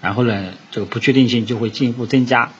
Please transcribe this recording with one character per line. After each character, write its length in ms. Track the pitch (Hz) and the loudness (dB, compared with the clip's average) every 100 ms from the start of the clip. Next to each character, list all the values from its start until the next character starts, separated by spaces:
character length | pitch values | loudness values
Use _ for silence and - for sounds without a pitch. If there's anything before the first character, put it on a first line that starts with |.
然 120 | 90 | -4
后 100 | 104 | 0
呢， 300 | 120 101 92 87 - | 0 0 -6 -12 -12
这 100 | - | -8
个 40 | 98 | -6
不 140 | 120 | -2
确 140 | - | 2
定 160 | 131 123 | 4 4
性 160 | 120 107 | 2 -2
就 120 | 117 | -2
会 120 | 110 | -4
进 200 | 107 131 | -2 -2
一 20 | |
步 140 | 120 117 | -2 0
增 200 | 135 123 | 0 2
加 260 | 123 117 - | 2 0 -6